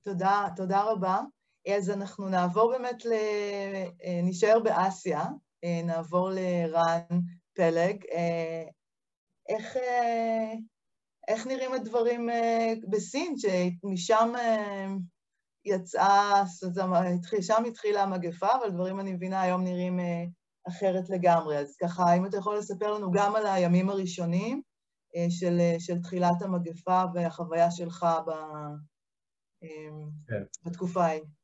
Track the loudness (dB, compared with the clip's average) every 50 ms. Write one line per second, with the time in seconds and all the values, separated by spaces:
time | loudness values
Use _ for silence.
0 | _ -6 -4 0 2 4 4 4 2 -2 -4 -6 -4 0 2 2 2 2 0 0
1 | 0 0 0 0 -2 -6 _ _ _ _ _ _ _ -2 -2 0 0 -2 -4 -4
2 | -6 -8 -10 -10 -6 0 0 2 2 2 4 4 4 4 2 -2 -4 -6 -6 -6
3 | -2 -2 0 0 0 -2 -2 -2 -4 -4 -6 -6 -6 -6 -6 -6 -8 -8 -10 _
4 | -6 -4 -2 0 0 -2 2 2 4 6 6 6 6 2 2 4 2 2 0 -4
5 | -4 -4 -2 -2 -2 -4 -6 -12 _ _ _ _ -4 -4 -4 -2 -2 -2 -4 -4
6 | -4 0 0 0 0 0 -2 -2 -2 0 0 0 0 2 2 2 4 4 2 0
7 | -2 _ -2 -2 -2 -2 -8 -18 _ _ _ 2 2 4 4 4 2 2 0 -4
8 | -8 -6 -4 -2 0 0 0 -2 -2 -4 -6 -8 -10 -12 -16 _ _ _ _ _
9 | _ _ _ _ _ _ _ _ _ -6 -6 -6 -6 -6 -6 -4 -2 0 2 2
10 | 2 2 2 0 0 0 0 0 -2 -4 -6 -10 -12 -14 _ _ _ _ _ _
11 | _ _ _ _ -2 -2 -2 -2 -2 -6 -4 -4 -4 -4 -4 -4 -4 -2 0 2
12 | 2 2 2 0 -2 -2 0 2 2 2 2 2 2 0 0 -2 -4 -2 -2 -2
13 | -2 -2 -4 -4 -2 -2 -4 -2 0 0 2 2 2 0 -2 -4 -6 -4 -4 -4
14 | 2 2 4 4 4 2 2 0 0 0 0 0 0 -4 -6 -6 -6 -6 -6 -6
15 | -8 -10 _ _ _ _ _ _ _ _ _ _ _ -2 -2 -2 -2 -4 0 2
16 | 4 6 6 6 6 6 4 4 4 2 -4 -8 -6 -4 -2 -2 0 2 2 2
17 | 2 2 0 -2 -2 -2 -2 -2 2 4 2 4 2 0 -6 -4 -2 0 2 2
18 | 2 0 0 -2 -4 -6 -4 0 2 2 2 2 0 -2 -2 -2 -2 -2 -2 -4
19 | -6 -6 -6 -6 -4 -4 -2 0 2 2 2 0 0 -2 -2 -2 -2 0 -2 -2
20 | -2 -2 -2 -4 -4 -8 -10 _ _ _ _ _ _ -12 -6 0 0 0 0 0
21 | -2 -2 -4 4 6 6 6 6 4 0 -2 -2 -4 -6 -6 _ -4 -4 0 2
22 | 4 6 6 4 4 0 -2 -2 -2 -2 -2 -2 -4 -6 -6 -4 -2 -2 -2 -2
23 | -2 0 2 2 2 4 2 2 0 2 2 2 4 4 4 4 4 2 0 -2
24 | -4 -4 -6 -4 -4 0 0 0 0 -2 -4 -6 -8 _ _ _ _ _ _ _
25 | _ _ -4 -2 0 0 0 0 0 2 4 4 4 4 2 0 -2 -4 -4 -4
26 | -4 -4 -2 2 2 2 2 2 0 -2 -2 -2 -4 -6 -10 -8 _ 2 2 2
27 | 2 0 -2 -2 -2 -2 -4 -6 -6 -2 2 4 4 4 2 -2 -6 -8 -6 0
28 | 0 0 0 0 -2 -4 -6 -6 -8 -10 -10 -10 -10 -10 -10 -12 -14 _ _ _
29 | _ _ _ _ _ _ _ _ _ _ _ _ -16 -14 -14 -14 -14 -14 -14 -14
30 | -12 -12 -14 -14 -10 -8 -8 -8 -8 -10 -16 -14 _ -12 -10 -6 -6 -4 0 2
31 | 2 2 0 -2 -6 -12 -20 _